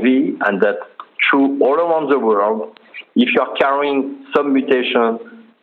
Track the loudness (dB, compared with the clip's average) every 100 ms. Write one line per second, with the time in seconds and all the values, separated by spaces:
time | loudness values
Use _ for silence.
0 | 2 2 0 -2 -4 0 0 -2 -8 -18
1 | -20 -4 0 2 0 2 0 2 0 -2
2 | 0 0 2 0 0 -2 -6 -14 -20 -20
3 | -6 0 0 0 -2 0 0 0 0 -2
4 | -4 -8 -4 -2 2 0 2 0 0 0
5 | 0 -2 -8 -20 -20 _